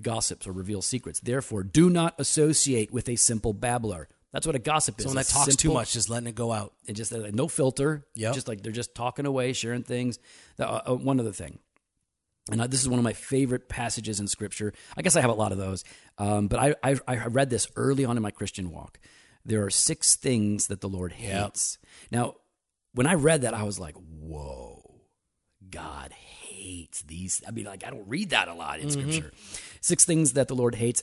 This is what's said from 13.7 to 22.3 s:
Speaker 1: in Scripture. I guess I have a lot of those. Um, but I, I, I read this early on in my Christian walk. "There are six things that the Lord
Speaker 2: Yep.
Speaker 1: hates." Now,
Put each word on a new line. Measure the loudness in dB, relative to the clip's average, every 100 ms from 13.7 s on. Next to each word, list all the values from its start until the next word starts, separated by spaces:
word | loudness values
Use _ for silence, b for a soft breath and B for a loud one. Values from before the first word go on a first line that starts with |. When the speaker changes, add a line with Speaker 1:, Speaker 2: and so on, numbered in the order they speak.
| -6 -4 -4 -4 -4
Speaker 1:
in | -4
Scripture. | -4 -6 -4 -6 -6 B -2
I |
guess | 2 4
I |
have | 4
a |
lot | 4 0
of | 0
those. | -2 -4 -8 B B -4
Um, | 0 2 2
but | 4
I, | 2 2 2
I, | 0 0
I | -4 0
read | 2 2
this | 0 -2
early | 0 2 2
on | 2 0
in |
my | -2
Christian | -4 -8 -6 -8
walk. | -8 -16 -20 b b b b
"There | 0 2
are | 2
six | 2 2 2 2
things | 4 4 4 2 2 -2
that | -4
the | -6
Lord | -4 -6 -8
Speaker 2:
Yep. | -4 -2
Speaker 1:
hates." | -2 -2 -4 -6 B B B
Now, | -2 -2